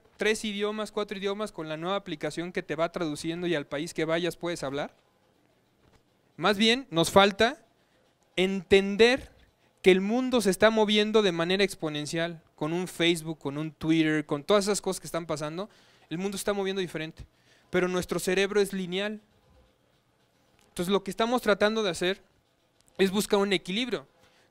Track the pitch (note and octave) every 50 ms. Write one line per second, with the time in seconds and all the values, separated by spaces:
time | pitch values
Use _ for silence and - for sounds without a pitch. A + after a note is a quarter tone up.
0 | _ _ _ - G3 G#3 A3 G#3+ - G#3+ G3+ G#3 G#3 G#3 G#3+ G#3+ G#3+ G#3 - G#3+
1 | G#3 G#3 G#3+ F#3+ F#3+ G3 G3+ G#3 G#3+ G#3 - - D#3 D#3 D#3 D#3 E3 F3+ G3 G3+
2 | G3 F3+ D#3+ D3+ - D3+ - E3 E3+ F3+ F3 F#3+ - - D3+ D3+ E3 E3+ - F#3+
3 | E3+ D3+ D3 - - D#3+ E3 F3 F3+ F3 E3 D3 C#3+ - C#3+ C#3+ E3 E3+ - -
4 | D#3+ D#3 D#3+ F3 F3 E3+ D#3+ - E3+ E3+ F3 D#3+ D#3 C3+ C#3 C#3 E3+ B3 _ _
5 | _ _ _ _ _ _ _ _ _ _ _ _ _ _ _ _ _ _ _ _
6 | _ _ _ _ _ _ _ - D#3 G3 G#3+ G3 A3 A3 A#3 C4+ C4+ - D#3+ E3
7 | E3 - - G3 G3 G#3 G3 - A3 A#3+ D4+ - _ _ _ _ _ _ _ _
8 | _ _ _ _ _ _ _ F3 F#3 F#3+ G3 G3 E3+ - G3+ G3 G3 G3 G3+ F#3+
9 | A3 A#3+ B3+ C4 - - _ _ _ _ _ _ _ _ _ _ - F#3 F#3 F#3
10 | G3 G3+ A3+ B3+ B3+ B3+ B3+ B3 G3 G3+ F#3 - G#3+ A3 A3+ A3 G#3+ G3+ G#3+ G#3+
11 | G#3 G#3+ G#3+ A3 G#3+ F#3+ E3+ E3 E3 F3 F#3 G3 G3+ F#3+ - - E3+ D#3 D3+ D3
12 | D3 C3+ E3 E3 E3 E3+ E3+ D#3 _ _ _ - D3+ D#3 E3 F3+ F#3 F3 - -
13 | E3+ E3+ F3 D#3+ D#3 D#3+ D#3 - - C#3 C#3 D3 D#3+ D#3 D3 - - D#3+ D#3+ D#3+
14 | D#3 D#3 D#3 D3+ D3 - D#3 C#3+ - - G3+ G#3 F#3+ G#3 G3+ - - F#3+ F#3 -
15 | - D3+ - E3 E3+ E3 D#3 C#3+ D#3 D3+ D#3+ E3+ G3+ - _ _ _ _ _ _
16 | _ - D#3 F3 F#3+ G3+ G3 F#3+ - G#3+ G3+ G3+ G3 F#3+ F#3+ G3 F#3 D#3+ - D#3+
17 | D#3 D#3+ - - - - _ _ _ _ _ _ _ _ - F3+ F3+ F3+ F3+ F3+
18 | E3+ - F3+ F3 - F#3+ F3+ F#3+ G3 F#3+ G3+ G#3 G3+ F#3+ G3 F#3+ F#3 E3+ F3+ F#3+
19 | G3+ G#3+ G#3+ G#3+ - _ _ _ _ _ _ _ _ _ _ _ _ _ _ _
20 | _ _ _ _ _ _ _ _ _ _ _ _ _ _ - - F3 F3+ G3+ F#3+
21 | G3 G3 F3+ - A3+ A#3 B3+ A#3+ - G#3+ G3 F#3 G3+ G#3 A3 A3 G#3+ F#3 D#3+ -
22 | F3+ F3+ G3+ - _ _ _ _ _ _ _ _ _ _ _ _ _ _ _ -
23 | F#3+ G3 F#3 G#3 F#3+ - G#3+ G3+ G3 G3+ G3 F3 - - F#3 A3 B3+ A#3+ G#3 D3+
24 | C3 _ _ _ _ _ _ _ _ _